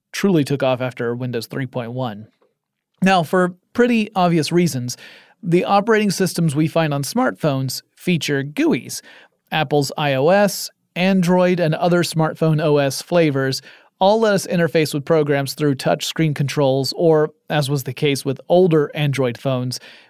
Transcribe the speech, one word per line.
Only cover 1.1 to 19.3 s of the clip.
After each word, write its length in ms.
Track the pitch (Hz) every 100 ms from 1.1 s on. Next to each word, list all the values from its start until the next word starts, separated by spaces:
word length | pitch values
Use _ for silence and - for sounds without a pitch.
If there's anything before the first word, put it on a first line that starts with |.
| 120
Windows 320 | 127 117 110
three 200 | 135 127
point 240 | 127 117
one. 360 | 123 127 104 113 _ _ _ _ _ _ -
Now, 180 | 185 190
for 320 | 156 185 180 180 _
pretty 360 | - 240 233 208 -
obvious 360 | 180 170 143
reasons, 460 | 170 175 127 123 - - - _ _
the 240 | 185 175 -
operating 460 | 202 208 214 208
systems 440 | - 180 - 165 139
we 120 | 156
find 260 | 165 160
on 100 | 143
smartphones 800 | 143 233 254 190 160 135 131 - - _
feature 480 | - 175 - 143
gooeys. 580 | 139 151 311 165 127 - - - - _ -
Apple's 400 | 160 147 147 135 -
I 200 | 147 135
O 140 | 147
S, 420 | 202 202 - - _ _ -
Android, 640 | 185 190 175 180 180 180
and 160 | 160 156
other 260 | 175 175
smartphone 640 | 165 160 156 - 160 156
O 140 | 156 147
S 240 | 139 131
flavors 580 | - 175 160 135 135 131 - - _ -
all 200 | 190 220
let 100 | 220
us 160 | 196 -
interface 460 | 180 170 165 151
with 100 | 151
programs 520 | 135 160 147 139 139 -
through 200 | 147 135
touchscreen 580 | 160 170 - - 160
controls 600 | 139 139 - 139 135 131 -
or, 380 | 170 156 156 _ -
as 200 | 156 135
was 140 | 143
the 80 | 127
case 320 | 127 151 139
with 160 | 139 123 -
older 420 | 175 185 160 147 160
Android 420 | 147 135 127